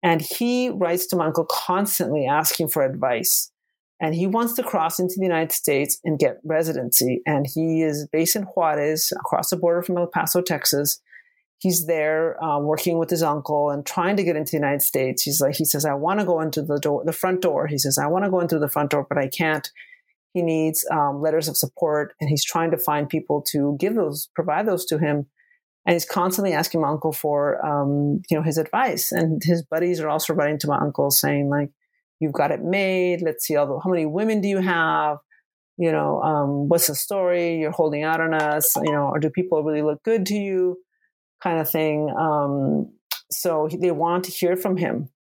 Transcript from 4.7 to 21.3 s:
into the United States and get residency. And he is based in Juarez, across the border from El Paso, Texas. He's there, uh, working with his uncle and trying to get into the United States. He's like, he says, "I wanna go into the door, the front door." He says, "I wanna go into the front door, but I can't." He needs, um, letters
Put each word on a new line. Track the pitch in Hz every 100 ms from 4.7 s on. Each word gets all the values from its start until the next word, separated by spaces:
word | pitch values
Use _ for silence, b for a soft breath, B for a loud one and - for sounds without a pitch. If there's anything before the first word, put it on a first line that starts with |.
| 190 160 165
into | 180 185
the | 185
United | 165 160
States | - - 143 143 - -
and | 151
get | 143 - 151
residency. | 160 160 143 120 - 123 120 -
And | 147 139
he | - 160 160
is | 160 147 147
based | 156 160 220
in |
Juarez, | 196 - 160 151 147 156 -
across | - - 151 160
the | 180
border | 175 170
from | 170 180
El | 175
Paso, | 175 165 180
Texas. | 180 156 - 143 143 - B B B B B _
He's | 185 170 160
there, | 165 151 156 165 -
uh, | 160 147
working | 147 156 180 165
with | 165
his | 175
uncle | 160 151 139 147 147
and | 143 143
trying | - 175 202
to |
get | 175 156
into | 143
the | 160
United | 143 143
States. | - 143 131 131
He's | - 139
like, | 139 139
he | 156
says, | 147 151
"I |
wanna | 139 156 202 185
go | 165
into | 160 151
the | 143 147
door, | 147 143 156
the |
front | 160 185 180
door." | 180 147 151
He | 147
says, | 139 143
"I | 147
wanna | 180 196
go | 185
into | 170 160
the | 143
front | - 147
door, | 147 135
but | 143
I | 135
can't." | - 165 156 - B B B B B _
He | 180
needs, | 170 160 160 156 -
um, | 156 143 139
letters | 156